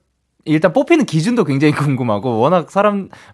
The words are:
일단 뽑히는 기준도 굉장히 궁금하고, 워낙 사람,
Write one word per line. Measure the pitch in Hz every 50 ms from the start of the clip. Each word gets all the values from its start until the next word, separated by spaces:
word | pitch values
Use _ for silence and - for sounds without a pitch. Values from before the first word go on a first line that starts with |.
| _ _ _ _ _ _ _ _ _
일단 | 160 151 156 180 185 160
뽑히는 | 262 285 - 339 320 220
기준도 | - 151 160 156 220 240 240 185
굉장히 | 147 135 135 151 151 147
궁금하고, | - 143 147 135 120 131 120 104 101 101 131 117 110
워낙 | 120 151 180 180 147 -
사람, | - 196 208 208 202 202 185 - - - - -